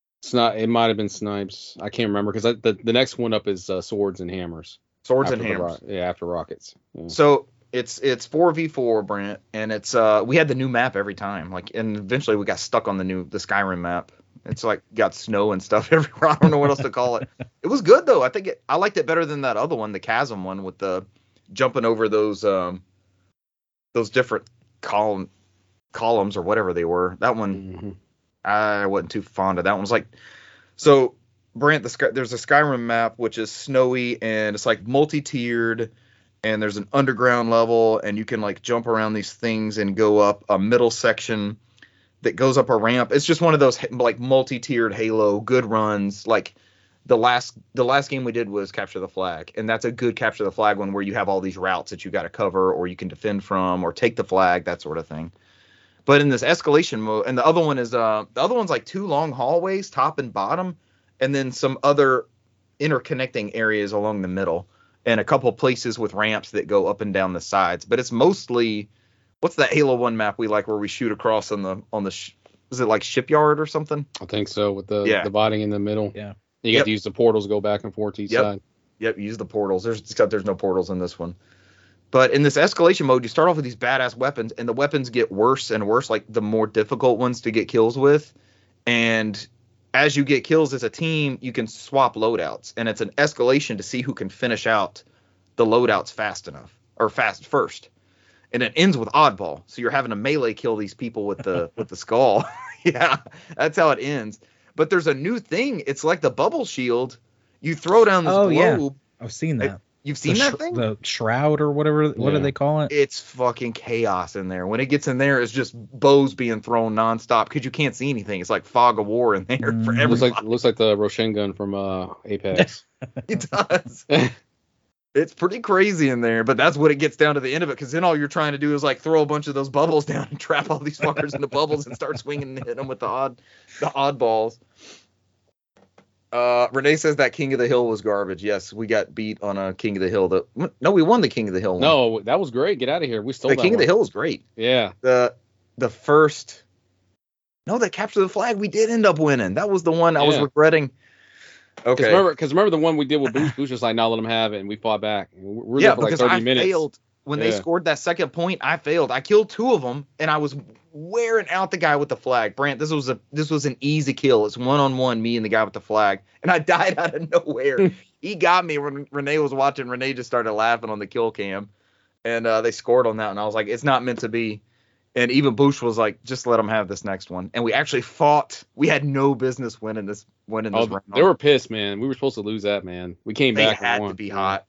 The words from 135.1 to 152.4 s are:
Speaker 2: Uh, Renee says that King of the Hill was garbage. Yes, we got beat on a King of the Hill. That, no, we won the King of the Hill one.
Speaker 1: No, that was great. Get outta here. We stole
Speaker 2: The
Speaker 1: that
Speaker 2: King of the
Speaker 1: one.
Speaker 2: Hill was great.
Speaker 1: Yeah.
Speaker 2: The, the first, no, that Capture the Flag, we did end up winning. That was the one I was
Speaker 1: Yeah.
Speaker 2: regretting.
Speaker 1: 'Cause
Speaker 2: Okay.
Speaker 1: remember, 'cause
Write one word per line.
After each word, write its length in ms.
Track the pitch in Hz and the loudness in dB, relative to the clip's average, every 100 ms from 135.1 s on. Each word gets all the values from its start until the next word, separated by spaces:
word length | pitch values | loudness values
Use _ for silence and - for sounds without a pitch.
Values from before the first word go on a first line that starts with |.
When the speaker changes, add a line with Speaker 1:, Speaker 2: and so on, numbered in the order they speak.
| _ _ _ _ _ _ _ _ _ _ _ _ | _ _ _ _ _ _ _ _ _ _ _ _
Speaker 2:
Uh, 360 | 120 123 120 123 | -2 2 2 2
Renee 240 | 131 143 156 | 2 2 4
says 200 | 156 147 | 2 2
that 180 | 127 | 0
King 200 | - 135 | 0 -2
of 60 | 131 | 0
the 80 | 120 | 2
Hill 200 | 123 120 | 2 2
was 140 | 107 | 0
garbage. 420 | 104 101 95 87 | -2 -2 -2 -4
Yes, 280 | 104 101 - | -4 -4 -6
we 140 | 104 110 | -10 -2
got 300 | 107 95 95 | 0 -2 -6
beat 260 | 107 107 | -8 -6
on 160 | 101 98 | -6 -4
a 160 | 95 | -6
King 240 | 92 110 98 | -6 -6 -2
of 60 | |
the 60 | 92 | 0
Hill. 180 | 101 92 | 0 2
That, 440 | 92 - - 175 - | 0 -2 -6 -8 -2
no, 120 | 160 | 2
we 100 | 196 | 4
won 200 | 160 240 | 6 4
the 60 | 147 | 2
King 200 | - 104 | 0 -4
of 80 | 92 | -2
the 40 | |
Hill 140 | 95 | -2
one. 80 | 90 | 2
Speaker 1:
No, 380 | 143 147 120 113 | 4 4 4 0
that 180 | 104 160 | 0 -2
was 120 | 156 | 0
great. 260 | 117 165 156 | -2 -2 -2
Get 100 | 127 | -2
outta 200 | 170 143 | -2 -2
here. 160 | 110 | -4
We 100 | 113 | -6
stole 160 | 131 - | -4 0
Speaker 2:
The 60 | 135 | 2
Speaker 1:
that 60 | |
Speaker 2:
King 120 | 175 | 4
of 60 | 220 | 4
the 60 | 151 | 4
Speaker 1:
one. 40 | |
Speaker 2:
Hill 100 | 208 | 4
was 100 | 196 | 2
great. 340 | 101 156 98 - - | -2 -4 -4 -10 -4
Speaker 1:
Yeah. 360 | 117 127 98 90 | 2 2 2 0
Speaker 2:
The, 320 | 127 127 123 - _ _ _ - | 2 4 4 0 _ _ _ -6
the 100 | 123 | -4
first, 720 | - - 151 151 - - - _ _ _ _ _ _ _ _ _ _ - | -4 4 6 6 2 -12 -20 _ _ _ _ _ _ _ _ _ _ -4
no, 140 | 233 | 0
that 120 | 208 | 0
Capture 280 | - 208 208 | 0 -2 0
the 100 | 190 | 0
Flag, 280 | 202 240 202 | 0 -2 -2
we 100 | 202 | -2
did 240 | 208 226 | 0 2
end 160 | 233 208 | 4 4
up 100 | 156 | 4
winning. 380 | 151 131 95 107 | 4 4 2 -2
That 160 | 202 | 0
was 100 | 190 | 0
the 100 | 165 | 2
one 260 | 165 170 156 | 4 4 4
I 40 | |
was 120 | 147 151 | 4 4
Speaker 1:
Yeah. 80 | |
Speaker 2:
regretting. 480 | 143 147 156 156 135 - _ _ _ - - - _ - | 0 4 6 6 0 -8 _ _ _ -20 -20 -20 _ -4
Speaker 1:
'Cause 100 | 117 | 0
Speaker 2:
Okay. 140 | 127 117 | 2 6
Speaker 1:
remember, 260 | 185 185 | 6 6
'cause 140 | 147 | 2